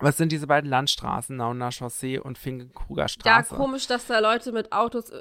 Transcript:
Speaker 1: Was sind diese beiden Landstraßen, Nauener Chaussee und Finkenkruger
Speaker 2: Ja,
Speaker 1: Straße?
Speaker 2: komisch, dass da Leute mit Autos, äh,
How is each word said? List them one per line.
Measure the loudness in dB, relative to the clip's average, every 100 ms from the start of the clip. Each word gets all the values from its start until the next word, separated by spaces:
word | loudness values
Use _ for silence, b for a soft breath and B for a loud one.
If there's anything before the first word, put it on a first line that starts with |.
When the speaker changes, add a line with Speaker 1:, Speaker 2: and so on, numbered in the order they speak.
Speaker 1:
Was | 2 4
sind | 2
diese | 0 2
beiden | 2 4
Landstraßen, | 2 2 -2 -2 -4 -4 -4
Nauener | -4 -2 -4
Chaussee | -6 -8 -6 -4 -4
und | -6 -10
Finkenkruger | -8 -8 -10 -10 -6 -2
Speaker 2:
Ja, | -2
Speaker 1:
Straße? | 0 6 6 4
Speaker 2:
komisch, | -2 -2 -2 -2
dass | -2 0
da | 2
Leute | 4 2 -2
mit | -6 -2
Autos, | 0 0 -2 -8
äh, | -14